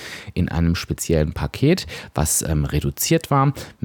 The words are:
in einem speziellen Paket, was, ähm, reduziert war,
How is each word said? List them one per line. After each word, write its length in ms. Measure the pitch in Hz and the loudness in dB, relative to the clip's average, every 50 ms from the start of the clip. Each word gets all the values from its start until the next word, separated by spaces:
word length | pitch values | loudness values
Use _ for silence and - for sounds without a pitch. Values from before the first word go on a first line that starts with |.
| - - - - - - - | -8 -14 -14 -14 -14 -6 -2
in 140 | 90 85 - | -2 -2 0
einem 280 | - 85 85 85 85 | 2 2 2 2 2
speziellen 560 | - - - 78 - - - 82 78 78 80 | 0 -2 -6 -6 -6 0 2 4 4 4 2
Paket, 560 | - - 76 - - - 131 151 185 - - - - - - - - | 0 -4 -6 -6 -2 0 2 2 2 2 -2 -10 -12 -14 -14 -4 -2
was, 280 | - 73 - - - | 0 0 2 0 -2
ähm, 220 | - - 78 73 71 | 0 0 0 0 0
reduziert 640 | - - 73 - 71 - - - - 165 165 - - | 0 0 0 0 -2 -4 -2 0 2 2 0 2 2
war, 220 | 147 135 135 143 139 - - - - - | 2 4 4 2 0 -2 -12 -14 -10 -12